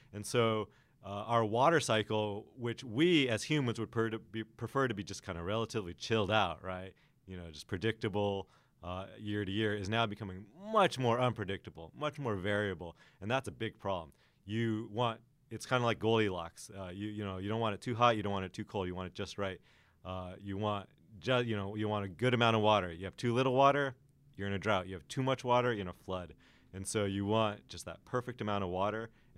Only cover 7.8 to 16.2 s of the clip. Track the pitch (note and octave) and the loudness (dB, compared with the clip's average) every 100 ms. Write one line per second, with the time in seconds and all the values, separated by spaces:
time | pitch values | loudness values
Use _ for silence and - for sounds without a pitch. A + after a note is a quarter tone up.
7.8 | A2 A2 A2 G2+ G2+ G2 F#2 _ _ _ | -2 0 -2 0 0 -2 -6 _ _ _
8.8 | E2+ F2+ G2 A2 G#2 G#2 G2 G2+ G#2+ G#2 | -10 -10 -10 -10 -4 -2 0 0 0 0
9.8 | F#2+ A2+ A2+ G2+ G2+ F#2 G#2+ E3+ G#3 A3 | 0 0 0 -2 -10 -10 -14 -16 0 4
10.8 | F3+ C3 B2 A#2+ B2 A2 F#2+ G2 G2 - | 4 4 2 4 2 0 -4 -6 -8 -14
11.8 | D#2+ - D3 D3 C3 G2 F#2+ G#2 G2+ E2+ | -16 -8 -6 -4 -4 -2 0 0 0 -4
12.8 | E2+ - - _ G2+ C3+ G#2+ D2+ A2+ - | -10 -14 -20 _ -4 -2 -4 -8 -8 -6
13.8 | G2 F2+ D#2 - _ _ G2 A2 A#2 A2 | -4 -4 -6 -18 _ _ -6 -2 -2 -2
14.8 | A2+ G#2 A#2 A2+ _ _ _ A2+ - B2+ | -6 -4 -2 -4 _ _ _ -14 -2 0
15.8 | A#2+ A2 A2 A2+ | 2 2 2 4